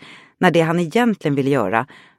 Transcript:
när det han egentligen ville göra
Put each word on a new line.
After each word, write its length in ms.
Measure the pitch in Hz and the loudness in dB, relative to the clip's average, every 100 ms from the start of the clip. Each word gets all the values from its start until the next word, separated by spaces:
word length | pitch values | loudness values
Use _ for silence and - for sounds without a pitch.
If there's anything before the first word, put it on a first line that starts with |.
| - - - - | -20 -20 -20 -4
när 140 | 185 | 0
det 100 | 165 | 2
han 180 | 160 170 | 2 0
egentligen 560 | 170 233 240 202 156 143 | -2 0 0 0 -2 -2
ville 140 | 135 | 0
göra 380 | 143 101 110 123 - - | 0 0 -2 -4 -10 -20